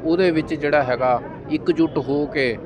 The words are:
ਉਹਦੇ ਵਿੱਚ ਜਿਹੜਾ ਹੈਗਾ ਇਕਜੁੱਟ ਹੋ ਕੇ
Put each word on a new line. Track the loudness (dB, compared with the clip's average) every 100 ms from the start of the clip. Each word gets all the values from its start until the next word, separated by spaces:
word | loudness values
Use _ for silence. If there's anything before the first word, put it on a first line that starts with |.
ਉਹਦੇ | 0 2 2
ਵਿੱਚ | 2 -2
ਜਿਹੜਾ | -4 2 2
ਹੈਗਾ | 2 0 2 0 -2 -14 -6
ਇਕਜੁੱਟ | -4 0 2 2 0
ਹੋ | -2 -2 -2
ਕੇ | 0 -2 -2